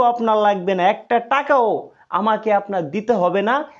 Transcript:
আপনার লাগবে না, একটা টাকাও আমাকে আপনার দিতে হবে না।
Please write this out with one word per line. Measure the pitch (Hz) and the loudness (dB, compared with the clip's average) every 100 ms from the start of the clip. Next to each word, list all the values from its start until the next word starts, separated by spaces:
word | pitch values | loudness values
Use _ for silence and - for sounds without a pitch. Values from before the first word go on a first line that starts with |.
আপনার | 240 240 226 214 | 0 0 0 2
লাগবে | 214 202 180 185 | 2 0 -2 0
না, | |
একটা | 180 208 - 233 | 2 0 -2 -2
টাকাও | 233 269 285 277 226 147 - - _ | 0 -2 2 2 2 -2 -6 -18 _
আমাকে | 175 214 214 214 | -4 0 -2 0
আপনার | 202 202 190 151 | 0 0 -4 -4
দিতে | 185 208 | -6 -2
হবে | 226 175 190 | 0 2 0
না। | 208 269 302 - | 0 -2 -4 -12